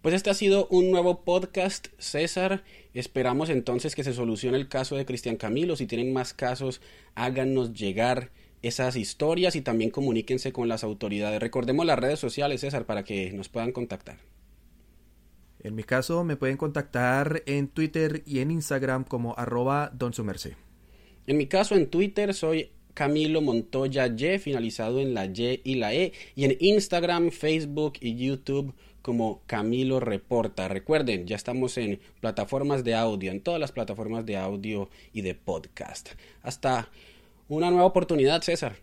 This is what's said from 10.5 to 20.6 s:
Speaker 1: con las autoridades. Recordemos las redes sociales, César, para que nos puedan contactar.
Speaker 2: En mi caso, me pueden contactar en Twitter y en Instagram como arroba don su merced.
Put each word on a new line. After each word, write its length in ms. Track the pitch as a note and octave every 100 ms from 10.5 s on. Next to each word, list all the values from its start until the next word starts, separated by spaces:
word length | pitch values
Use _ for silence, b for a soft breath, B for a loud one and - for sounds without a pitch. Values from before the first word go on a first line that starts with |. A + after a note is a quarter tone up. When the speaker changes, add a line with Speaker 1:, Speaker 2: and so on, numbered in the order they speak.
Speaker 1:
con 160 | C3 A#2
las 160 | A2
autoridades. 560 | A2 G#2 G#2 G#2 G#2 G#2+
Recordemos 440 | A2+ B2+ A#2+ C#3 E3+
las 120 | C3
redes 220 | B2+ D3+
sociales, 400 | B2+ C#3 C#3+ C3
César, 260 | C#3 C#3 A2
para 160 | G#2
que 300 | G2 G2+ F#2
nos 160 | G2 G2
puedan 240 | A#2 A#2
contactar. 480 | B2+ A#2 F#2+ - - - - - - - - - - - _ - - - -
Speaker 2:
En 120 | G#2
mi 80 | A2
caso, 420 | G#2+ C3 B2+ E3+
me 140 | E3+ C#3+
pueden 180 | C3 C3+
contactar 840 | D#3 D3 C#3 B2 B2+ C3+ D3 D3
en 240 | - C#3+ C#3
Twitter 540 | - D#3 D#3+ D#3+ D3+
y 140 | - C3+
en 120 | C#3
Instagram 540 | E3 D3 C#3 C3 C3
como 300 | C3 B2 A#2 A#2
arroba 560 | A#2+ A#2+ B2+ C#3+ D3
don 220 | B2 B2
su 100 | A#2+
merced. 300 | G#2+ - - -